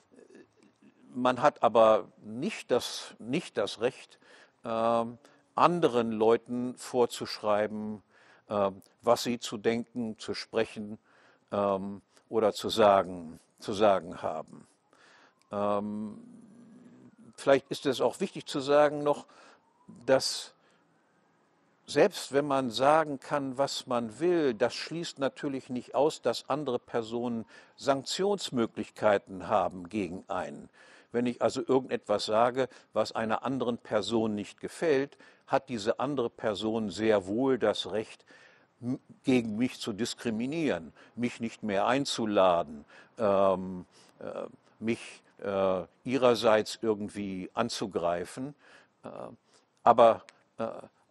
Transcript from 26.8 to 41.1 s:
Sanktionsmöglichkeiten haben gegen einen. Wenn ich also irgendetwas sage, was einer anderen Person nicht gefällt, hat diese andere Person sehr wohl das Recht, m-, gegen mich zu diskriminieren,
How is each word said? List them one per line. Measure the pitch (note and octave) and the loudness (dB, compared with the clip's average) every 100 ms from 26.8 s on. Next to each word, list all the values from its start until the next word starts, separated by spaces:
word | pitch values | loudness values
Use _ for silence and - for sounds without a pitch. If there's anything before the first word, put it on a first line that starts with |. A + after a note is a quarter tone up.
| - A#2+ A2 A#2 A#2+ A#2 G#2+ - - - | -4 -6 -4 -4 -4 -6 -8 -16 -20 -6
Sanktionsmöglichkeiten | C3 C#3 B2+ - G3 G3+ - C3 A2+ - G#2 - G#2+ G2+ - F#2+ F2 | -2 -2 -2 -2 -2 -2 -2 -2 -2 -2 -12 0 4 4 2 -10 -2
haben | G#2+ F2 F#2 F2 | 0 0 -4 -8
gegen | G#2 F2+ F#2 - | -6 -6 -6 -8
einen. | F#2 D#2 D2 C#2+ _ - - _ | -6 -6 -10 -18 _ -20 -20 _
Wenn | A#2 B2 | -2 -2
ich | A#2+ | 0
also | A#2 C3 | 0 0
irgendetwas | A#2+ C3+ B2+ A#2+ - B2 | 2 0 2 -6 -2 -2
sage, | - G#2+ B2 B2 B2+ - _ | 0 2 2 2 -4 -6 _
was | G#2 A2 | -2 -2
einer | - A2 A2 | -2 -4 -4
anderen | - C3+ A#2 A#2 | -4 -4 -4 -4
Person | - A2 G2 A2+ A2 | -2 -2 0 0 0
nicht | G#2 F#2+ - | -2 -8 -12
gefällt, | - - E3+ C3+ C#3+ - - _ - | -14 -4 0 2 0 -8 -20 _ -2
hat | C#3 - | -2 -2
diese | A#2+ G#2 - | -4 -2 -2
andere | B2 C#3 A#2 | -2 -2 -4
Person | - A#2 G2 A2 A2+ G#2+ | -4 -4 -2 -2 -2 -4
sehr | F2+ A2 G#2 F#2 | 0 2 2 0
wohl | G#2+ C3+ B2+ | -2 0 2
das | G#2+ F#2+ F#2 | 0 0 -4
Recht, | G2 A2 - _ - - _ _ _ | -6 -6 -14 _ -20 -20 _ _ _
m-, | A#2+ C3+ - - | -6 -6 -8 -6
gegen | - B2+ A2+ G#2 | 2 2 2 -2
mich | B2 - | -4 -4
zu | - | -8
diskriminieren, | G2 A2+ - A#2+ G#2+ B2 E3 D3 F2 D#2+ - - | -6 -6 -4 -4 -4 -4 -2 0 -2 -4 -18 -18